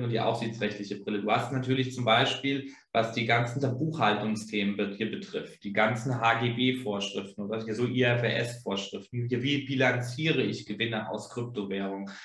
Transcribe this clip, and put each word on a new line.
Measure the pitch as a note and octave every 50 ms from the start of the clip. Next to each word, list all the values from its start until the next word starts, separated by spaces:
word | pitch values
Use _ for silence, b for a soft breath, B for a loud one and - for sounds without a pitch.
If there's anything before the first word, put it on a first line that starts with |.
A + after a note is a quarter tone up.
nur | A#2+ A2+
die | A#2 -
aufsichtsrechtliche | - A2 A#2 - A2+ G2+ - - G#2 G#2 G2+ - G#2 - G2+
Brille. | F#2+ - G#2+ G#2 G2+ G2
Du | G#2+
hast | A2 C3 - - C#3
natürlich | B2+ B2 B2+ C3 C3 B2+ B2 -
zum | B2+ A#2+
Beispiel, | A2 A2+ A#2+ C3 C3+ - - - C#3 C#3 C#3 B B B B B B
was | - A2+ A2 A2 -
die | A#2+ A2+
ganzen | A#2 A#2 A#2+ B2 - - - C3+ B2+ A#2+ -
Buchhaltungsthemen | D3+ D#3+ D#3 - A#2 G#2+ G#2+ G#2 G#2+ G#2+ G#2+ G2 - - - G#2 G2 G2+ G2+
be-, | - G#2 G2 -
hier | - A2 G#2
betrifft, | - - - - - - - - - - -
die | G2+ G2
ganzen | G#2+ G#2+ A2 A2 - - C3+ B2+ A#2
H | A2+ A#2 A#2 A#2+
G | B2 A#2+ A#2
B-Vorschriften | B2 B2+ B2+ B2+ - - G#2 G2+ G2+ G2 - - G#2+ G2 - - - G2+
oder | G2+ A2 A2+ A2
hier | A2+ G#2+
so | A#2 B2
I | B2 - B2+ B2
F | A#2+ A#2+ A#2+ A#2
R | A2 - -
S-Vorschriften. | A#2+ - - - - - G2 - - - - - - - - A#2+ A#2+ A#2+
Wie, | B2 A#2 B2
wie | C#3 C#3+ C#3 C3
bilanziere | - C#3 B2+ C3 B2+ A#2+ B2 - - - - D#3 E3 C#3+ B2+ A2+
ich | G#2 - - -
Gewinne | - G#2+ G2+ A2+ A2+ A2+ G#2+ G#2+ -
aus | F#2+ G#2 - -
Kryptowährung? | - A#2+ A#2 - - G#2 G2+ G2 F#2+ G2 G2 G2 G2 G2 G2+ G2 B B